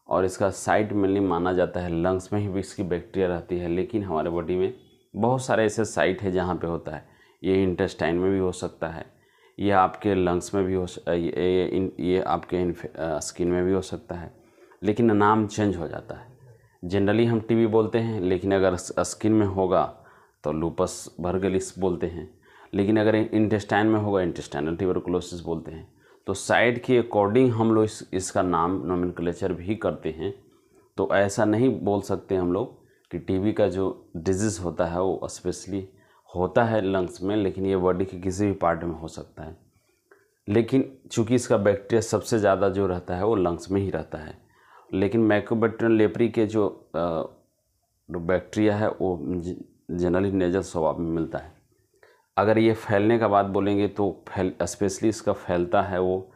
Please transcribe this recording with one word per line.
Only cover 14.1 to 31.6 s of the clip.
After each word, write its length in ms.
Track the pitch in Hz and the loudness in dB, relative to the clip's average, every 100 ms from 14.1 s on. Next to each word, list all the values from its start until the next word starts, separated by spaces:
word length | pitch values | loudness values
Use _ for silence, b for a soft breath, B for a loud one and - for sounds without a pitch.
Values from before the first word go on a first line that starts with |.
| 85 | -12
है, 180 | 85 - b b b b | -12 -18 b b b b
लेकिन 340 | - 135 117 104 | -2 2 4 6
नाम 300 | 104 110 104 | 4 4 2
चेंज 300 | - 104 85 | 0 0 0
हो 100 | 76 | -6
जाता 280 | - - - | -8 -12 -14
है। 180 | - - b b b b 90 | -16 -20 b b b b -4
Generally 420 | 101 101 110 117 | 0 2 2 2
हम 120 | 117 | 2
टीबी 280 | 110 113 113 | 2 2 4
बोलते 320 | 110 107 117 | 4 2 0
हैं, 220 | 113 107 | -2 -2
लेकिन 340 | 90 92 98 98 | 0 0 2 2
अगर 200 | 95 90 | 2 0
स-, 240 | - - | -4 -2
स्किन 320 | 87 - 107 | -2 0 2
में 160 | 110 101 | 4 2
होगा 360 | 95 92 90 71 - b b b b | 0 2 2 0 -6 b b b b
तो 80 | 76 | -6
लूपस 640 | 78 82 80 90 - - - | -2 -4 -2 -2 -4 -14 -6
भर्गेलिस 580 | 87 92 95 92 - 92 | -4 -2 0 -2 -4 -4
बोलते 280 | 95 85 87 | -2 -2 -6
हैं, 360 | 87 76 _ B B B | -8 -14 _ B B B
लेकिन 260 | 95 101 110 | -2 2 2
अगर 160 | 107 107 | 4 2
इंटेस्टाइन 720 | 110 107 107 104 - 104 110 | 2 2 2 0 0 2 2
में 120 | 110 | 2
होगा 220 | 104 98 | 2 0
इंटेस्टाइनल 540 | 87 76 - 71 78 85 | 0 -4 -8 -4 -4 -2
ट्यूबरकुलोसिस 640 | 92 90 90 90 - 87 | 0 -2 -2 -2 -4 -10
बोलते 320 | 80 82 78 | -6 -8 -8
हैं। 220 | 80 - _ b b - | -16 -18 _ b b -8
तो 60 | |
साइट 500 | 95 - 92 117 120 | -6 2 4 4 2
के 180 | - 123 | 2 2
according 480 | 117 104 101 120 131 | 4 2 4 4 4
हम 200 | 113 113 | 4 2
लोग 120 | 110 | 4
इस, 260 | 107 - - | 2 -2 -8
इसका 280 | 95 92 104 | -6 -2 -2
नाम 400 | 92 85 87 95 78 | 0 2 0 -2 -2
नोमेनक्लेचर 680 | 90 87 85 85 85 95 | -2 -2 -2 -4 -4 -4
भी 220 | 87 90 107 | -4 -6 -4
करते 340 | 92 78 - | -4 -4 -6
हैं। 240 | 78 92 - _ b b b b - | -6 -8 -8 _ b b b b -4
तो 120 | 95 | 0
ऐसा 340 | 98 101 107 107 | 2 2 2 2
नहीं 340 | 107 | 4